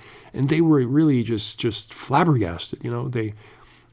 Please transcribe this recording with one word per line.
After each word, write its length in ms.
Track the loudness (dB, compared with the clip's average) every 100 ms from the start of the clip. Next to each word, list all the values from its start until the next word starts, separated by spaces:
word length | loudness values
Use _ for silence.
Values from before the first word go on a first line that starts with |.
| -20 -20 -12
And 160 | -4 0
they 100 | 2
were 260 | 4 4 4
really 380 | 2 4 2
just, 360 | 0 -2 -4 -4
just 340 | -4 -4 -8
flabbergasted, 880 | -14 -2 2 4 2 0 -4 -10 -8
you 80 | -6
know. 160 | -6 -4
They, 260 | -4 -6 -8 -18 -20 -20 _ _